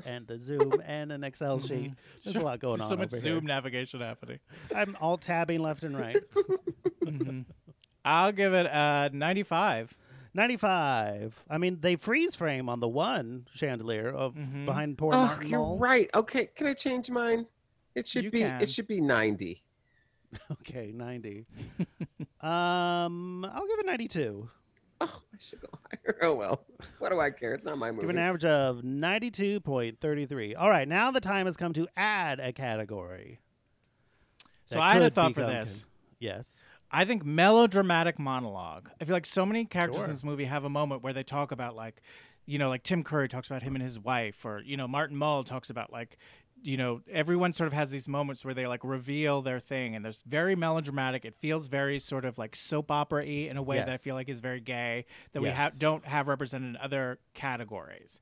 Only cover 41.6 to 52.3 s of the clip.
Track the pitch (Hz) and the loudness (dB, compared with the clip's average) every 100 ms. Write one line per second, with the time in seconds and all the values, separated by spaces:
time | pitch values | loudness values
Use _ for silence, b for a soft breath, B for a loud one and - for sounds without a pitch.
41.6 | 120 113 113 - - B B B - 143 | -8 -8 -12 -14 -20 B B B -6 0
42.6 | 135 127 - 180 143 151 131 127 - 131 | 0 0 0 0 2 0 0 -2 -6 -6
43.6 | 131 135 127 113 107 127 107 - 117 104 | -4 -4 -6 -6 -2 0 -2 -6 -10 -8
44.6 | 131 139 127 143 151 143 147 143 127 131 | -8 -6 -4 -2 -2 0 0 0 -2 -8
45.6 | - 117 107 117 117 - b b b _ | -8 -10 -10 -10 -12 -16 b b b _
46.6 | 147 131 127 117 - 170 151 175 180 170 | -4 -2 -2 -2 -4 -2 2 4 2 2
47.6 | 160 147 143 139 131 139 139 131 135 127 | 0 0 -2 -4 -4 -2 -2 -6 -8 -4
48.6 | 123 120 127 131 127 143 151 143 131 127 | -4 -4 -4 -6 -4 0 2 2 0 -4
49.6 | - 135 123 110 110 107 120 151 180 185 | -4 -4 -4 -6 -8 -12 -4 0 2 2
50.6 | 165 160 143 139 131 127 117 - 151 156 | 2 0 -2 -2 -2 -2 -6 -6 -2 -2
51.6 | 139 139 139 139 - 135 127 | -2 0 0 -2 -4 -4 -4